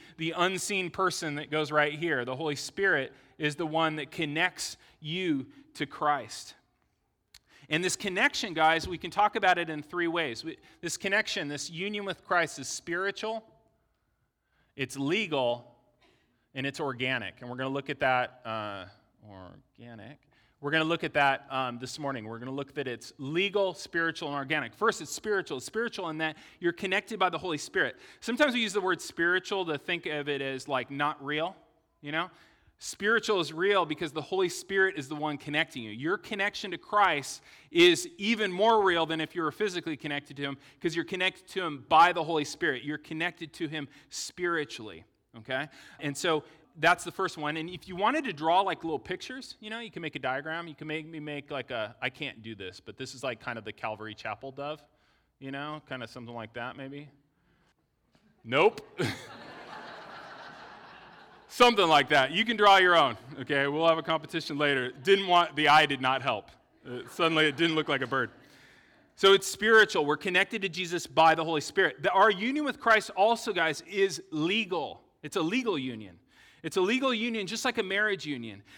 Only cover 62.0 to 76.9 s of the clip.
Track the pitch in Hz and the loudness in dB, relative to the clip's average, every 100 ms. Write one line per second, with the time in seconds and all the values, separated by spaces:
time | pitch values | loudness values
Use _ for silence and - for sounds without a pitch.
62 | 135 147 131 170 220 220 208 190 185 170 | 8 6 6 2 0 6 8 10 10 8
63 | 139 107 127 147 131 143 139 147 165 165 | 6 0 -12 -12 -2 0 0 4 4 4
64 | 160 160 151 170 - 143 147 135 123 139 | 0 -2 -2 -8 -6 0 2 2 -2 -4
65 | 131 196 190 175 165 147 151 151 151 135 | 4 4 6 4 4 2 6 8 6 2
66 | 131 135 135 107 - - _ _ 120 123 | 0 0 0 -2 -6 -20 _ _ -12 -12
67 | - - 165 160 156 139 170 156 156 139 | -10 0 2 4 2 2 2 2 0 -2
68 | 123 135 113 - - - - - _ _ | 0 -2 -4 -8 -20 -20 -20 -20 _ _
69 | _ - 196 196 - - 214 220 208 180 | _ 4 6 6 4 -2 6 8 8 4
70 | 147 147 190 180 196 226 190 165 175 170 | 2 0 2 0 0 -2 -4 -6 -6 -6
71 | - 135 160 165 160 156 - - 175 - | -2 6 6 6 2 -2 0 2 2 2
72 | 147 190 214 190 226 285 294 - 339 330 | 0 6 6 6 -2 -2 -4 -2 4 4
73 | - 180 214 226 240 175 160 156 160 196 | 2 2 4 4 0 0 0 -2 -6 0
74 | 196 147 - 151 160 214 196 175 123 85 | 0 0 -8 -2 0 0 0 -4 -6 -12
75 | _ _ 151 196 165 240 233 160 131 110 | _ _ -6 -2 0 0 -2 -2 -4 -8
76 | 101 87 _ _ - _ 165 190 185 | -14 -20 _ _ -20 _ -4 0 2